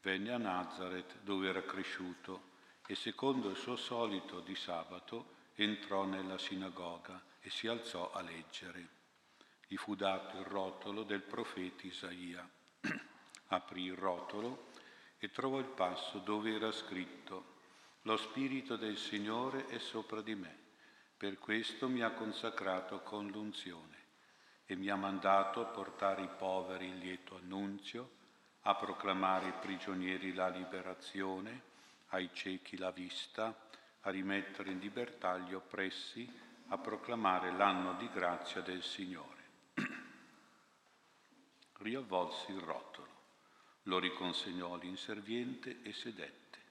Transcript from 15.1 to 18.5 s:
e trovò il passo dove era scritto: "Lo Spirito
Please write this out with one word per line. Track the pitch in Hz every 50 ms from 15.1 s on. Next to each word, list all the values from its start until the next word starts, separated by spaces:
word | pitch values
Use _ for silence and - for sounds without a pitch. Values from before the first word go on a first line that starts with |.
| - -
e | - 107
trovò | - - 127 135 131 135
il | 127
passo | 131 - - 92 90 90 - - - - 104
dove | 95 101 104 107 107 110 110
era | 107 107 110 107
scritto: | - - - 101 90 87 85 87 - - - 95 92 90 - - - - - - - - - - - -
"Lo | 107 110
Spirito | 107 - - - 135 135 135